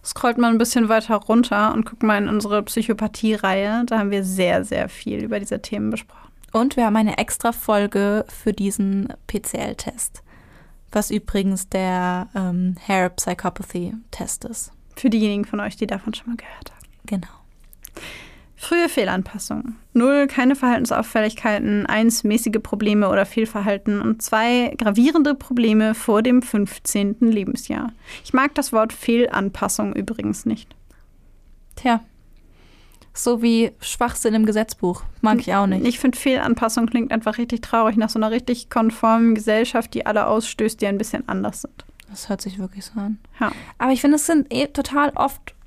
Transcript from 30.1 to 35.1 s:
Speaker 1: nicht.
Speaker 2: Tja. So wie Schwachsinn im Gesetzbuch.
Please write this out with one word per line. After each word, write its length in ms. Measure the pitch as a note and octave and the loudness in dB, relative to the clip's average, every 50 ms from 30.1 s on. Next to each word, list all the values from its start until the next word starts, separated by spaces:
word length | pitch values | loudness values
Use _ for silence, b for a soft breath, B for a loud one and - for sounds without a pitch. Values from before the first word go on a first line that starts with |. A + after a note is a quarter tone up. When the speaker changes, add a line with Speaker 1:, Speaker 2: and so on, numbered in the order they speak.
| A3+ - G#3+ G#3 G#3 - - | -6 -4 -4 -4 -4 -2 -2
Speaker 1:
nicht. 300 | A3+ A3 G#3+ - - - - - - b b b b _ - - - - - _ - - - - - - - | -4 -4 -4 -6 -18 -20 -20 -20 -20 b b b b _ -20 -20 -20 -20 -20 _ -20 -20 -20 -20 -20 -20 -4
Speaker 2:
Tja. 240 | - B3+ A#3 A3+ A3+ - - - - - - - b b b b b b b b b b b b b b b | 2 2 2 2 0 -6 -20 -20 -20 -20 -20 -20 b b b b b b b b b b b b b b b
So 280 | - - A#3+ A#3+ A#3 | -4 0 0 0 2
wie 300 | A3+ A#3 A3+ A3+ A3+ G#3+ - _ | 4 4 4 4 4 2 0 _
Schwachsinn 540 | - - - - A#3+ B3 B3 - - G#3 G#3+ | -10 -10 -4 -2 -2 -2 -2 0 0 2 4
im 120 | A3 A3 | 4 4
Gesetzbuch. 580 | G#3+ G#3 G#3+ G#3+ - - - - F3+ F3+ - - - | 4 4 2 0 -2 -4 -4 -2 -2 -2 -2 -6 -10